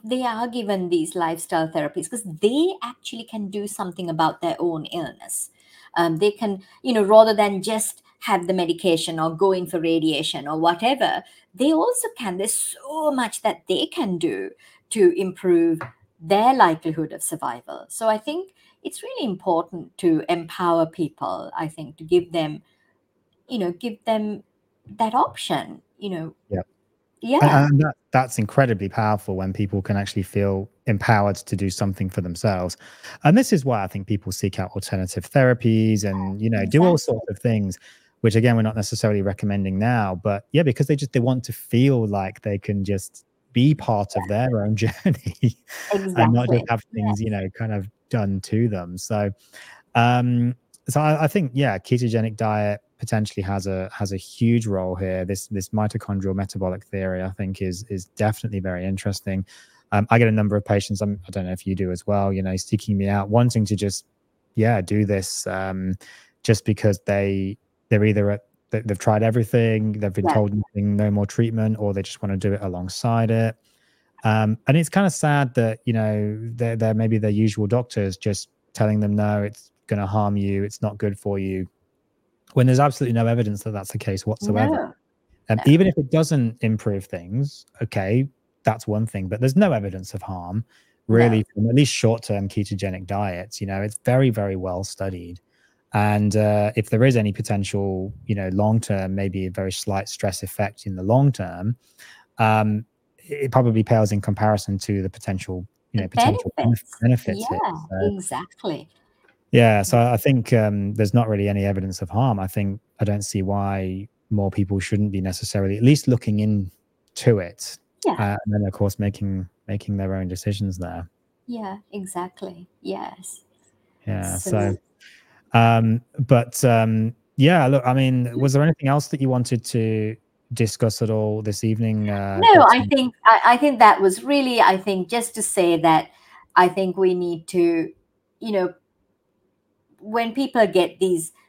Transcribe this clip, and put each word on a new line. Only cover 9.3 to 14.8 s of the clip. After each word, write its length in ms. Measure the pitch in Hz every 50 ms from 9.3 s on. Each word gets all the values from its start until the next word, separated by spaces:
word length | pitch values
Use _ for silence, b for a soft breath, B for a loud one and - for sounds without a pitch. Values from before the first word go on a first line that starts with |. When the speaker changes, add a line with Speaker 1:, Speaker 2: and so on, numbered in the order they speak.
| 165
Speaker 1:
going 300 | 160 196 196 190 180 180
for 140 | 160 - 170
radiation 680 | 160 165 165 165 156 160 151 139 151 - - 143 143 143
or 120 | 156 156
whatever, 640 | 165 170 175 170 220 240 277 240 220 - - - b b b b b _ -
they 180 | 185 254 302 320
also 340 | 311 359 480 494 - - 453 466 -
can. 200 | 247 196 180 185
There's 160 | 196 320 -
so 580 | - - - - - - 269 302 320 311 302
much 300 | 277 254 240 214 - -
that 220 | - 214 - - _ -
they 200 | 185 - - -
can 300 | - - 277 196 180 165
do 320 | 165 151 104 95 95 - - b b b b b